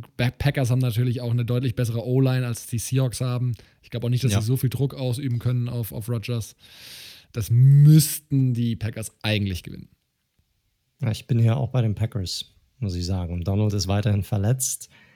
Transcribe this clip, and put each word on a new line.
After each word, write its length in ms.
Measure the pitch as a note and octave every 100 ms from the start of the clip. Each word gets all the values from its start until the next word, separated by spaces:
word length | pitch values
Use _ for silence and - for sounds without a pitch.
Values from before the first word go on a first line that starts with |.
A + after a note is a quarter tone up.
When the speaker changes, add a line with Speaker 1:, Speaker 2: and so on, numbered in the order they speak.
| - -
Speaker 1:
Pa-, 160 | B2
Packers 380 | - C#3+ D3 A#2+
haben 100 | B2+
natürlich 400 | B2+ A2 B2+ A#2+
auch 100 | A#2+
eine 140 | A#2+
deutlich 320 | A#2 B2 C3 A#2
bessere 280 | A2+ A#2
O-Line, 400 | A2+ C3 C3 B2+
als 220 | B2 A2+ -
die 120 | A#2
Seahawks 420 | - C3 C3 -
haben. 320 | B2+ B2 B2 A2+ - _
Ich 100 | -
glaube 160 | A#2+ A#2+
auch 40 |
nicht, 140 | B2
dass 80 | B2
Speaker 2:
Ja. 80 | G2+
Speaker 1:
sie 60 | A2
so 100 | C3
viel 140 | B2+
Druck 240 | - C#3
ausüben 440 | C#3 B2+ A2+ C#3 A#2+
können 300 | B2 B2 A#2+
auf, 240 | B2 G#2
auf 160 | A#2 G#2+
Rodgers. 480 | A#2 G#2+ A#2 - - - - - - - - _
Das 180 | A#2+ G2+
müssten 1040 | A#2+ C3+ C#3+ D3 D#3 D3+ - - C#3 B2+
die 200 | A#2 A#2
Packers 380 | A2+ A2 G#2+ A2 _
eigentlich 400 | G#2+ G#2+ G2+ F2
gewinnen. 260 | - - - _ _ _ _ _ _ _ _ _ _ -
Speaker 2:
Ja, 120 | C3
ich 160 | G#2+ -
bin 100 | A#2
hier 200 | A#2 B2+
auch 100 | A#2+
bei 120 | B2+
den 140 | A2+
Packers, 600 | F#2+ A2+ G2 F#2 - - _ _ -
muss 160 | G#2+ F2
ich 100 | F2
sagen. 280 | F#2+ E2+
Und 120 | F2 F2
Donald 260 | G2+ G#2+
ist 140 | G2+ F#2+
weiterhin 380 | G2+ G#2 G2+
verletzt, 640 | F#2 G#2 G#2 B2+ - - - - -